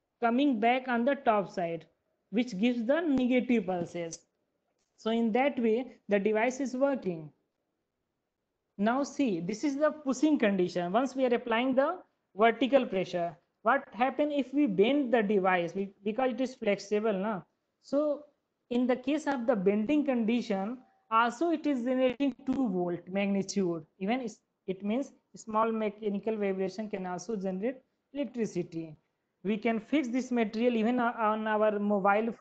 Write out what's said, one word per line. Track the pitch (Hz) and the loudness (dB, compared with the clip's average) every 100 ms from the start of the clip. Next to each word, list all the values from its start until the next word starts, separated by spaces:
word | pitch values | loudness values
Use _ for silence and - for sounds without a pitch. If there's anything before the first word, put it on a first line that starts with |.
| _ _ | _ _
coming | 233 240 294 233 | 0 2 2 2
back | 226 254 262 | 2 2 0
on | 240 | 0
the | 240 | 0
top | 277 254 214 190 | 0 2 0 0
side, | - 170 170 - _ _ _ _ | -4 -4 -6 -10 _ _ _ _
which | 196 247 190 | -2 -2 0
gives | 233 240 | 0 2
the | 226 302 | 0 0
negative | 349 262 254 254 - 233 180 | 2 2 2 2 2 2 0
pulses. | 180 170 175 170 160 _ _ _ _ _ _ _ _ | -2 -4 -6 -8 -10 _ _ _ _ _ _ _ _
So | 220 | -2
in | 226 233 | 0 2
that | 220 277 277 | 2 2 2
way, | 233 220 254 - - | 2 0 -2 -12 -2
the | 202 | 0
device | 202 214 240 247 | 2 2 0 0
is | 269 254 | -4 0
working. | 277 269 190 170 156 - _ _ _ _ _ _ _ _ _ _ _ _ _ - | 0 0 -4 -6 -10 -20 _ _ _ _ _ _ _ _ _ _ _ _ _ -4
Now | 208 247 | 0 0
see, | 277 - 277 175 | -2 -2 0 0
this | 175 214 | -4 -4
is | 302 269 | -4 0
the | 302 | 0
pushing | 302 262 262 302 294 | 0 -4 0 2 4
condition. | 220 196 180 180 175 | 4 2 0 -2 -2
Once | 196 262 | 0 0
we | 262 254 | 0 0
are | |
applying | 233 240 226 254 | 0 0 0 2
the | 254 285 359 - _ _ | 2 0 -2 -10 _ _
vertical | 185 226 226 262 262 240 | 2 4 4 4 4 2
pressure, | 190 175 180 170 160 _ _ | -2 -2 -2 -4 -8 _ _
what | 214 269 - | 0 0 0
happen | 196 262 262 302 | -2 0 0 0
if | 285 254 | 0 0
we | 277 294 | 0 2
bend | 180 208 285 254 | 4 4 2 2
the | 233 | 2
device? | 202 208 185 185 170 | 2 2 4 2 0
We, | 196 196 - | -4 -8 -6
because | 202 214 262 | -6 -2 -2
it | 240 | 0
is | 262 | -4
flexible, | - 208 202 - 208 220 | -2 -2 -2 -2 -2 0
na? | 190 202 196 - _ _ _ | 0 -2 -4 -8 _ _ _
So | - 277 302 285 - _ _ _ - | -4 0 0 -2 -8 _ _ _ -4
in | 240 247 | 0 0
the | 247 | 0
case | 254 294 294 | -2 -2 -2
of | 277 226 | -2 0
the | |
bending | 233 185 208 214 302 | 2 2 2 2 0
condition, | 294 247 214 240 208 196 196 254 - _ - | 2 0 0 0 0 -4 -4 -8 -14 _ -2
also | 220 240 240 339 | 2 2 0 -2
it | 320 294 | 0 -2
is | 269 | -2
generating | 233 254 254 247 277 254 - | 0 0 0 2 -2 -2 -4
two | 262 254 | -2 0
volt | 185 180 175 - | 0 -2 -4 -4
magnitude. | 190 202 196 190 202 185 170 156 - | -2 0 0 -2 -2 -2 -2 -8 -8
Even | 190 247 | -4 -4
is, | 240 - _ _ - | -4 -12 _ _ -10
it | 185 | -8
means | 202 233 277 - _ 196 | -4 -4 -4 -10 _ -20
small | - 214 226 | -6 0 0
mechanical | 226 214 214 220 196 202 220 | 0 -2 -4 -4 -4 -2 -2
vibration | 202 190 190 190 214 | -2 -2 -4 -4 -8
can | 196 185 | -8 -6
also | 180 180 220 | -8 -6 -6
generate | 190 185 220 262 _ _ _ | -4 -4 -4 -6 _ _ _
electricity. | 269 277 240 220 175 170 165 160 156 _ _ _ _ | -8 -6 -4 -4 -4 -6 -8 -12 -14 _ _ _ _
We | 180 214 | -4 -2
can | 226 226 | 0 -2
fix | 220 285 254 | 0 -2 0
this | 254 254 | -2 -2
material | 240 220 220 247 | 0 0 0 2
even | 233 214 247 | 2 2 2
o-, | 240 233 | 0 0
on | 214 220 220 | 0 0 0
our | 214 214 208 | 2 2 2
mobile | 202 208 196 202 226 - | 0 2 2 2 0 -2